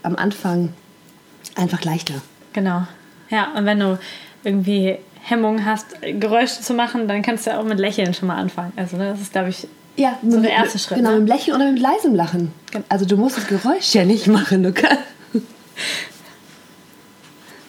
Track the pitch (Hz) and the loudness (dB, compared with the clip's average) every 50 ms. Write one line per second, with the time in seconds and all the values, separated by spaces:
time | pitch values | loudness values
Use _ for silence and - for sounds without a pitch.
0 | - 175 180 - - 208 202 - - 185 175 175 175 165 - - - - - - | -6 -4 -4 -2 -2 -2 -4 -4 -4 -2 0 0 -2 -2 -6 -12 -20 -20 -20 -20
1 | - - - - _ _ - - - - - 185 180 175 180 - - 165 160 170 | -20 -20 -20 -20 _ _ -20 -20 -20 -10 -4 -4 -2 -2 -2 -4 -4 -4 -4 -4
2 | - - 143 135 - - - - - - - 208 196 185 175 175 180 - - - | -6 -8 -10 -10 -12 -16 -20 -20 -20 -8 -4 -2 -2 0 0 -2 -4 -6 -10 -16
3 | - - - - - - 220 214 196 202 - 214 202 208 208 202 196 190 185 185 | -20 -20 -20 -20 -10 -4 -2 -2 -2 -2 -2 0 0 2 2 2 2 0 0 -2
4 | - - - - - - - - - 208 196 196 180 202 208 196 190 190 185 - | -6 -12 -18 -18 -20 -20 -18 -8 -4 -2 0 0 2 2 2 2 2 0 -2 -4
5 | - - - - - - 233 233 220 214 220 220 202 214 214 214 - - - - | -8 -18 -20 -14 -6 -2 0 0 2 0 0 0 0 -2 -2 -2 -6 -12 -16 -10
6 | - - 170 202 214 214 220 233 254 247 - - - - 240 233 240 233 - 240 | -8 -6 -4 -2 0 2 2 2 2 0 -2 -6 -6 -4 -2 0 -2 -2 -2 -2
7 | 220 208 202 208 202 240 226 220 - 220 - - 220 220 214 190 196 208 208 214 | -2 -2 -2 -2 -2 -2 -2 -2 -4 -4 -4 -2 -2 -2 0 0 0 0 0 0
8 | 190 180 180 - 190 180 - 190 190 185 - 175 175 180 - 196 185 175 180 180 | 0 -2 -2 -2 -4 -4 -2 -2 -4 -4 -6 -6 -8 -8 -8 -8 -8 -6 -6 -6
9 | 196 196 208 196 202 - - 190 185 185 185 - - - - - - - - - | -4 -4 -6 -8 -8 -6 -4 -4 -4 -4 -6 -8 -12 -16 -18 -20 -20 -8 -2 0
10 | 277 254 240 - 226 233 233 226 220 220 - 220 226 - - 196 - - 185 247 | 0 0 0 0 0 2 4 4 4 4 4 2 2 2 -2 -6 -6 -2 0 0
11 | 240 220 220 220 214 214 247 285 - 330 - 269 277 277 269 240 262 269 339 427 | 2 4 4 4 4 4 2 2 2 0 2 2 2 2 2 2 2 2 2 2
12 | 370 294 214 170 170 165 180 175 170 156 - - - - - 202 - - 196 190 | 2 2 4 2 2 0 0 -2 -2 -4 -6 -10 -14 -10 -10 -8 -4 -2 0 0
13 | 196 180 202 202 226 262 254 233 202 - 202 180 190 254 349 370 - - - 208 | 2 2 4 4 2 2 0 -2 -2 -2 -2 0 0 0 0 0 2 2 4 4
14 | 180 185 226 202 - 196 214 202 285 - 196 190 180 185 180 - - - 262 262 | 6 4 4 4 4 4 4 4 4 2 2 2 4 2 2 2 2 4 2 2
15 | - - - - - - - 220 - - - - - - - - - - - - | 0 -6 -16 -20 -8 -6 -4 -4 -4 -6 -14 -20 -20 -18 -14 -10 -8 -8 -8 -8
16 | - - - - - - - - - - - - - - - - - - - - | -10 -12 -16 -20 -20 -20 -20 -20 -20 -20 -20 -20 -20 -20 -20 -20 -20 -20 -20 -20
17 | - - - - - - - - - - - - - | -20 -20 -20 -20 -20 -20 -20 -20 -20 -20 -20 -20 -20